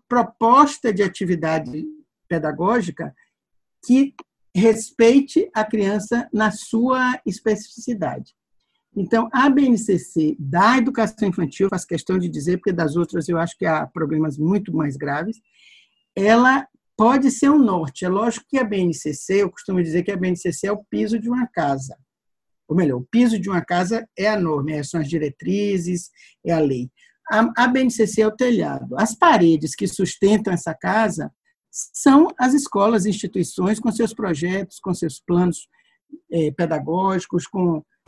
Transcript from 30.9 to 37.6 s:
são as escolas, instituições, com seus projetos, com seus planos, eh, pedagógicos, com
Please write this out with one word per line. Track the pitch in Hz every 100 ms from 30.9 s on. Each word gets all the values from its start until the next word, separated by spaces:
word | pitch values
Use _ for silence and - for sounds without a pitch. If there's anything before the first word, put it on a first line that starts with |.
| 208 220 160 147 _ _ _ _
são | - - - 285 277 339 -
as | 254
escolas, | 277 - 196 208 226 202
instituições, | 180 185 185 175 - 185 214
com | 226
seus | 190 226
projetos, | 220 208 151 175 190 190 -
com | 190
seus | 170 165 -
planos, | - 175 180 165 - _ _ _ _ 285 -
eh, | 170 151
pedagógicos, | 147 170 156 139 170 190 190 - 180 -
com | 196